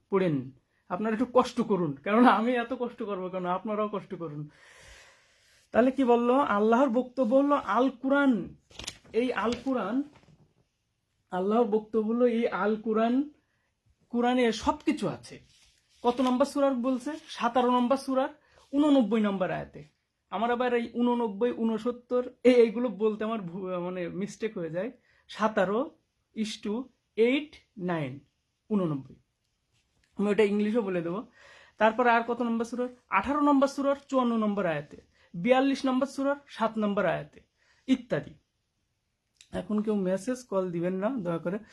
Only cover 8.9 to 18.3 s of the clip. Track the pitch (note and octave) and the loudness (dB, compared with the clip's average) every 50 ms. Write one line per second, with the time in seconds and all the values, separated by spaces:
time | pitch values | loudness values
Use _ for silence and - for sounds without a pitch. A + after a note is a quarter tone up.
8.9 | - - _ - - A3 B3 B3 - G3 G3+ A#3 A#3+ A3+ - C4+ C4 A#3+ F#3+ F#3+ | -14 -16 _ -4 -2 -2 -2 0 -2 -2 -2 -2 -4 -4 -4 -4 -2 -2 -2 -2
9.9 | A#3 C4+ C#4+ - - - _ _ - _ _ _ _ _ _ _ _ _ _ _ | -2 -4 -4 -4 -10 -20 _ _ -20 _ _ _ _ _ _ _ _ _ _ _
10.9 | _ _ _ _ _ _ _ _ F#3 F3+ F#3 G3+ G#3+ A#3+ A#3+ G#3 G#3 G#3+ G#3+ - | _ _ _ _ _ _ _ _ -4 -2 0 2 2 2 2 2 2 -2 -2 0
11.9 | - A3 G#3+ G#3+ A#3 A#3+ B3 A#3+ A3+ A#3 A#3 - F#3+ F3+ G3 G#3 A3 G#3+ - A3+ | -2 -2 0 0 2 2 2 2 2 2 0 -2 -2 -2 0 0 -2 -2 -2 -2
12.9 | G#3+ A3 A3+ A#3 B3 C4+ D4 D4 - _ _ _ _ _ _ _ _ _ _ _ | 0 2 2 2 2 0 -2 -4 -8 _ _ _ _ _ _ _ _ _ _ _
13.9 | _ _ _ _ - A#3+ A#3+ B3 B3+ B3+ B3 A#3 G#3+ - - D4 D4 - - D#4+ | _ _ _ _ -4 0 0 2 2 2 2 2 0 0 -2 -2 -4 -2 -2 -2
14.9 | B3+ - G#3+ D#3 - - - - C3+ - - _ _ _ _ _ _ _ _ _ | -2 -2 -4 -6 -6 -8 -12 -18 -20 -20 -20 _ _ _ _ _ _ _ _ _
15.9 | _ _ - A#3+ A#3+ - C4 B3+ B3+ B3 C#4 C#4 - C#4+ C#4 C#4 C4+ A#3+ A#3 C4 | _ _ 0 0 0 2 2 2 2 2 0 0 2 0 0 2 0 0 0 -2
16.9 | C4 A#3+ - D4 D#4 D#4 - - - - A3 A#3+ A#3+ B3+ A#3+ B3 B3 B3 B3 A#3 | -2 -2 -4 -6 -8 -8 -12 -14 -8 -4 -4 0 0 2 2 2 2 2 2 2
17.9 | C4+ C4 - C4+ C4 C4 C4+ D#4+ | 0 0 -2 -2 -2 -2 -2 -2